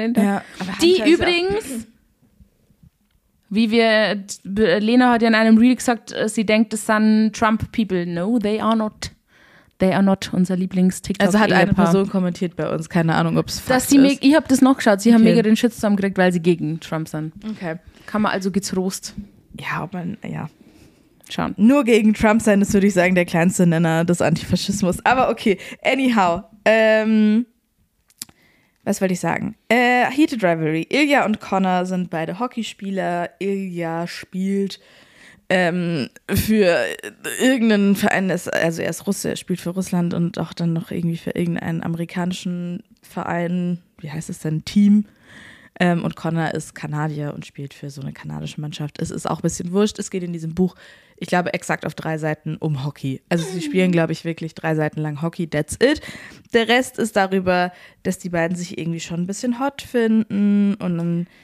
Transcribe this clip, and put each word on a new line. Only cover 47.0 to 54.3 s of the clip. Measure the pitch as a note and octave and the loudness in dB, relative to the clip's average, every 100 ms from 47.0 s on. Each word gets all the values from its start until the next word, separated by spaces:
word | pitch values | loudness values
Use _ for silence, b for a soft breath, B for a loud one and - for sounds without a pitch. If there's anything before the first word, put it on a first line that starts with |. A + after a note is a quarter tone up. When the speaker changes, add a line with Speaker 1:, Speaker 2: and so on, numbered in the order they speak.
| D#3 D3 D3 | -6 -6 -8
Speaker 2:
und | - - | -10 -14
spielt | - C#3 | -14 -16
für | - C#3+ | -14 -16
so | C#3 | -12
eine | C#3 | -14
kanadische | D3+ D3+ D3+ D3+ - | -12 -12 -10 -10 -10
Mannschaft. | D3 D3+ D3 - | -10 -8 -10 -8
Es | E3 | -8
ist | - - | -6 -6
auch | D#3 | -4
ein | |
bisschen | E3+ - F3 | -4 -4 -4
wurscht. | F#3 G#3 - | -2 -2 -2
Es | G#3 | -10
geht | F#3+ | -8
in | F3 | -8
diesem | E3+ D#3+ | -8 -8
Buch, | E3 F#3 - b b b b | -2 -2 -2 b b b b
ich | - | -4
glaube, | F3+ F3 | -2 -2
exakt | E3+ - - - | -6 -6 -6 -6
auf | - | -8
drei | D#3+ D#3+ | -8 -4
Seiten | D#3 D3+ - D#3 | -4 -4 -6 -6
um | E3 C#3+ C#3+ | -4 -4 -6
Hockey. | - C3+ C3 - | -8 -8 -8 -4
Also | F3 E3+ | -4 -2
sie | F#3 | -6
spielen, | D4 A3+ F#3 | -4 0 2
Speaker 1:
Mhm. | |
Speaker 2:
glaube | E3+ E3 | 2 0
ich, | D#3+ | -4
wirklich | E3+ | -8